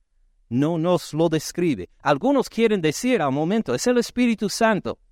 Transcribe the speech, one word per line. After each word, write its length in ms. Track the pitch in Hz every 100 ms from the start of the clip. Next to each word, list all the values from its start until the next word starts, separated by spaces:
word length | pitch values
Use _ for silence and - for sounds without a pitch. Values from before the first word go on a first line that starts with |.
| _ _ _ _ -
No 300 | 120 147 170
nos 340 | 170 175 -
lo 160 | 151 170
describe. 640 | 156 - - 175 110 - _
Algunos 480 | 143 139 233 277 -
quieren 320 | 220 226 208
decir 400 | 156 - 247 233
al 120 | 143
momento, 420 | 139 160 220 -
"Es 120 | - 247
el 100 | 247
Espíritu 500 | - - 247 220 202
Santo." 520 | - 220 196 - - _